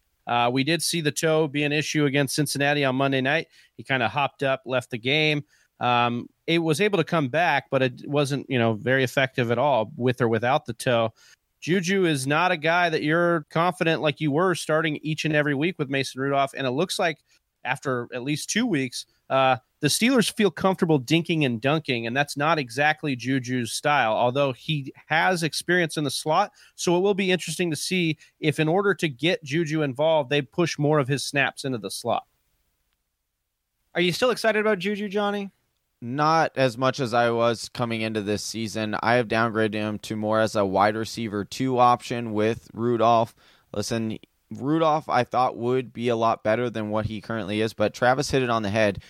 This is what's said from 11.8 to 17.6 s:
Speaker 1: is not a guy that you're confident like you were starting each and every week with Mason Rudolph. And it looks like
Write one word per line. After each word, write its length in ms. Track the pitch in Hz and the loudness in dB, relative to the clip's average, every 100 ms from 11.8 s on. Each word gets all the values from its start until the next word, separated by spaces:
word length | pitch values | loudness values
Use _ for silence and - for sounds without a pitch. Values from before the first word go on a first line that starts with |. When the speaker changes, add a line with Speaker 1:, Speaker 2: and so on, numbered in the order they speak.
| 170 196 175 | 0 0 2
Speaker 1:
is 200 | 143 131 | 0 0
not 260 | 151 180 | 0 0
a 60 | 170 | 0
guy 320 | 156 175 175 | 0 2 2
that 140 | 156 | 0
you're 420 | 147 165 175 170 - | 0 2 2 0 -2
confident 520 | 165 175 - 165 143 | 0 0 2 0 0
like 200 | 151 - | 0 0
you 100 | 151 | 0
were 240 | 143 190 160 | 0 0 0
starting 420 | - 156 160 147 | 0 0 0 -4
each 220 | 151 156 156 | -4 -4 0
and 100 | 151 | 0
every 200 | 147 135 | 0 0
week 220 | 170 180 | -2 -4
with 120 | 131 | -4
Mason 320 | 135 131 127 | -4 -4 -4
Rudolph. 320 | 139 139 135 - | -2 0 0 -2
And 100 | 131 | -4
it 60 | |
looks 260 | 131 185 - | -2 -2 0
like 200 | 175 151 _ _ _ _ | -2 -2 _ _ _ _